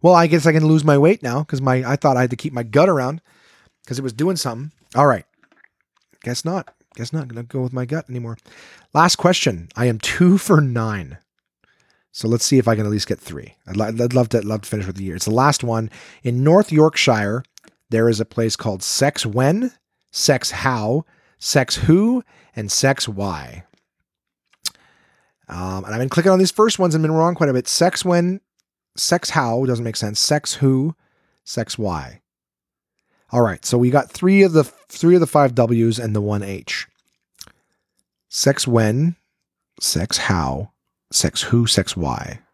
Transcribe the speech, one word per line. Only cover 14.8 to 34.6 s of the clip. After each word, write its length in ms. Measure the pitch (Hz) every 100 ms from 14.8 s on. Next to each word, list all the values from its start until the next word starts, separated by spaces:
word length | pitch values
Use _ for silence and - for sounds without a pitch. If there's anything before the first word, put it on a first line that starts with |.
| 92
with 100 | 95
the 80 |
year. 120 | 95 87
It's 100 | -
the 40 |
last 320 | 113 135 143
one. 280 | 120 113 113 - - -
In 200 | 127 120
North 300 | 139 180 214
Yorkshire, 720 | 151 156 - - 110 101 113 - - _ _ _
there 180 | 113 117
is 100 | 107
a 60 |
place 320 | 110 - 113 -
called 260 | 120 95
Sex 440 | - - 139 - 117
When, 460 | 107 135 190 247 _ _ _ _
Sex 400 | - - 135 -
How, 540 | 92 135 123 107 135 - _ _ _
Sex 380 | - 147 127 -
Who, 480 | - 170 214 254 - _ _ -
and 160 | 104
Sex 360 | - 135 135 -
Why. 560 | 98 101 80 65 69 90 _ _ _ _ _ _ _ _ _ - _ _ _ _ _ _ _ _
Um, 360 | 87 92 95
and 100 | 92
I've 60 | 107
been 80 | 131
clicking 240 | 170 170
on 60 | 185
these 120 | 190
first 280 | - 220 -
ones 160 | 180
and 80 | 156
been 100 | 156
wrong 220 | 160 165
quite 160 | 175 151
a 40 |
bit. 140 | 127 -
Sex 360 | - 175 -
When, 360 | 180 175 175 190 _ _ _ _ _ -
Sex 340 | - 175 -
How 340 | 160 123 117
doesn't 200 | 131 120
make 120 | 117 104
sense. 240 | 107 107
Sex 340 | - 151 -
Who, 400 | - 139 131 143 160 _ _ _ _
Sex 340 | - - 113 -
Why. 420 | 104 82 65 55 _ _ _ _ _ _ _ _ _ _ _
All 120 | 120
right, 220 | 117 90
so 120 | - 123
we 120 | 123
got 200 | 139 -
three 320 | - 180 196
of 100 | 196
the, 120 | 160